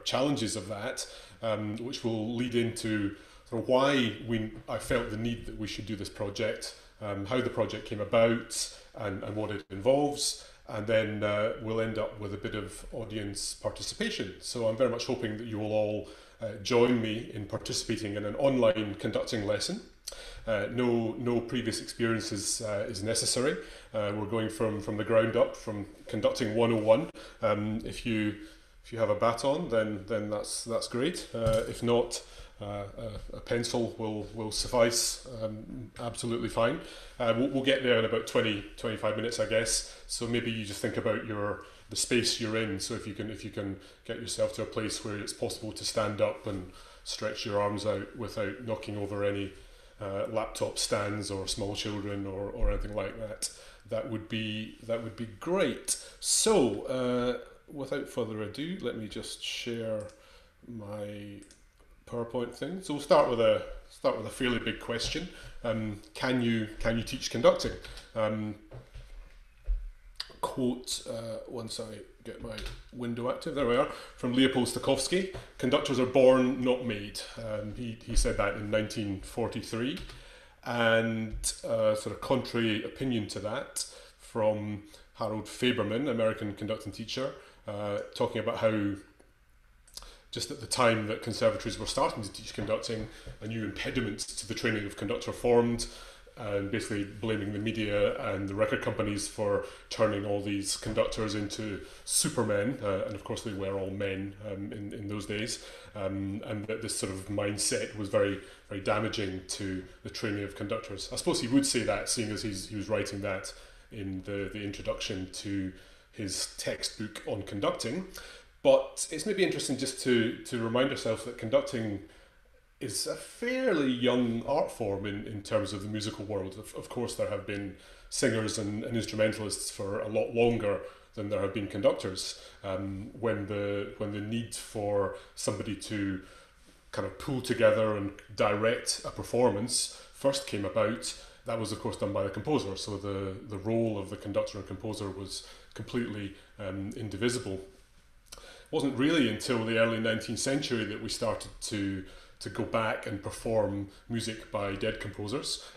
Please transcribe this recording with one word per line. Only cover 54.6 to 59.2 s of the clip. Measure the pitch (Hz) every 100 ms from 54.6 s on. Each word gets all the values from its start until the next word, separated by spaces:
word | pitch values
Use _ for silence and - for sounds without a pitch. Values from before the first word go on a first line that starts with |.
| 110 -
that | 113 117
would | 113 -
be | 110 101
great. | 165 190 147 - - - - -
So, | - - 220 208 120 101
uh, | - 127 123 123 123 120 - - -
without | 147 135 143 -
further | - 110 107
ado, | 104 120 160 190
let | 120 113
me | 107
just | 117